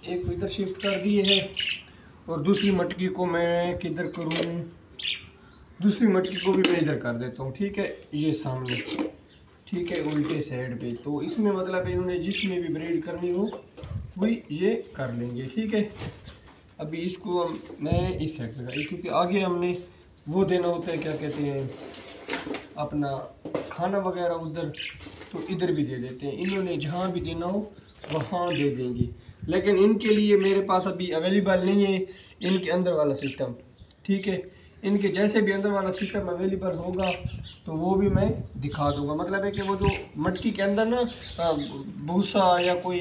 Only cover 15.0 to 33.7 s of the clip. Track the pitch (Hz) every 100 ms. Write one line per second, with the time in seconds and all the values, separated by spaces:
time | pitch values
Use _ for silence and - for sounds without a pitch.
15 | 131 117 120 120 135 220 220 214 208 -
16 | - - - - - - - - 151 160
17 | 180 180 214 175 170 156 - - 147 175
18 | 180 180 156 - 113 - 123 139 147 175
19 | 175 147 175 196 185 175 175 175 - -
20 | - - - 170 180 180 175 170 175 160
21 | 156 143 151 143 143 139 131 - - -
22 | - - - - - - - - 147 151
23 | 143 135 - - - - - - 180 196
24 | 185 175 175 165 160 151 156 - - -
25 | - - - 170 160 185 175 151 131 127
26 | 123 127 143 - 185 196 180 156 143 175
27 | 185 175 160 165 175 208 208 - - -
28 | - 151 127 180 175 151 143 123 127 120
29 | - - - - - 180 190 190 208 214
30 | 220 214 208 202 190 196 190 185 190 175
31 | 180 160 180 202 196 185 180 202 196 190
32 | 190 - - - 180 190 180 180 180 160
33 | 147 139 139 131 131 120 -